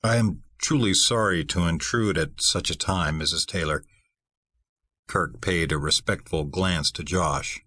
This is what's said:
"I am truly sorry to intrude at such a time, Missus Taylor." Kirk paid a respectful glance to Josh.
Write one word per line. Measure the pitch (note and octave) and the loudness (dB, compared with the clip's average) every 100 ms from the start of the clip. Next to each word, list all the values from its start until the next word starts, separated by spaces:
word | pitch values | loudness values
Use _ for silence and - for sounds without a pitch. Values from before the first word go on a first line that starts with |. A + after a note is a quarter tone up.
"I | A2 A#2 | 2 4
am | A2 - - _ | 2 0 -10 _
truly | - D3+ A2 | 0 2 4
sorry | F#2 - A#2+ G#2+ F2 D2 | 4 2 2 2 2 0
to | F#2+ E2+ | 2 2
intrude | E2 - A#2+ G#2+ E2 | 0 0 0 2 0
at | D#2 - | -2 0
such | - F#2+ - | 0 0 -4
a | - | -4
time, | - F#2+ D#2+ D#2 | -2 0 0 0
Missus | D2+ E2 - | -2 -2 -2
Taylor." | F#2+ D#2 D2+ - _ _ _ _ _ _ _ _ _ _ _ - | -2 -2 -2 -6 _ _ _ _ _ _ _ _ _ _ _ -2
Kirk | G2 D#2+ - | -2 -2 -4
paid | - F2+ D#2+ | -2 0 0
a | D2+ | 0
respectful | D2+ - - G2 - E2 D2 | 0 -2 -2 -4 -4 -4 -2
glance | E2 F#2 F2 C#2+ | 0 0 0 -2
to | - | -6
Josh. | D2+ F2+ D#2+ C#2 - - | -4 0 0 0 -4 -10